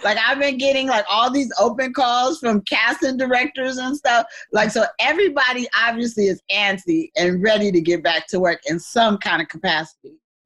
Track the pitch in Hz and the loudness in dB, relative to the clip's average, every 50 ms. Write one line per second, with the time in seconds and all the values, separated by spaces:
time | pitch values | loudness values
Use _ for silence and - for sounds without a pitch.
0 | - 202 214 220 220 240 277 277 285 285 262 247 262 277 277 262 262 262 254 214 | -2 -2 0 0 0 0 0 0 0 -2 -2 0 0 0 2 0 0 0 0 0
1 | 202 - 202 220 240 254 254 285 277 220 - 180 202 233 226 247 262 254 254 285 | 0 0 0 2 2 2 2 0 -2 -2 0 0 0 0 0 -2 -4 -4 -2 0
2 | 262 240 240 247 247 262 330 - 254 233 214 202 202 - 226 220 226 240 254 - | 0 2 2 2 0 0 -2 -2 -2 0 0 0 0 -2 0 0 2 0 0 0
3 | 330 262 262 247 262 254 254 247 254 302 - 262 254 262 262 254 254 262 277 294 | -2 -2 -2 -2 0 0 2 0 0 -2 -4 -6 -6 -4 -4 -4 -6 -6 -4 -2
4 | - 262 240 233 226 - - - - - - 208 214 220 - 233 208 - - - | 0 2 2 2 0 -2 -6 -20 -10 -4 0 0 0 0 0 0 0 0 0 -2
5 | 220 269 302 349 403 370 285 285 262 247 254 247 240 - - 208 226 233 233 226 | 0 0 2 2 2 2 2 2 0 0 0 -2 -4 -2 -2 0 0 0 0 -2
6 | 240 233 226 214 202 196 185 - _ - 196 202 208 202 196 190 - 175 160 160 | -4 -4 0 0 0 0 0 -2 _ -4 -2 0 0 0 0 -2 -2 -2 0 0
7 | 160 - - 156 175 175 180 180 190 220 214 214 208 202 180 170 160 170 175 175 | -2 -2 -2 0 0 0 0 2 2 2 2 2 2 2 2 2 2 2 0 0
8 | 147 170 165 160 - - - 180 180 175 165 - - 147 160 170 - - - 240 | 0 0 0 -2 -2 -4 -2 0 2 2 0 0 -4 -4 -6 -6 -6 -2 0 2
9 | 226 220 208 196 - 208 175 160 165 - - 160 - 185 160 156 160 - - _ | 2 2 2 0 0 -2 -2 -2 -2 -4 -8 -4 -2 -2 0 -2 -2 -6 -12 _
10 | - 135 156 _ _ _ _ _ _ | -20 -20 -20 _ _ _ _ _ _